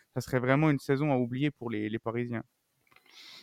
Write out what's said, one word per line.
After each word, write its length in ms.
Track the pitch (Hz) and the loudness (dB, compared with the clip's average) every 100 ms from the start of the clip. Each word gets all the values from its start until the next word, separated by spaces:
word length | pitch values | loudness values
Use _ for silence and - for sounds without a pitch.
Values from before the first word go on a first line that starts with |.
| _ | _
ça 80 | 131 | -8
serait 200 | - 131 | -2 0
vraiment 300 | 127 139 156 | 2 4 4
une 100 | 139 | 4
saison 320 | - 139 147 | 2 0 2
à 40 | 127 | 2
oublier 360 | 123 123 147 | 0 0 -2
pour 180 | - 117 | -2 -6
les, 180 | 107 107 | -4 -4
les 120 | 110 | -4
Parisiens. 420 | 113 117 120 117 - _ _ _ _ - _ - - - | -4 -4 -4 -6 -8 _ _ _ _ -20 _ -20 -20 -20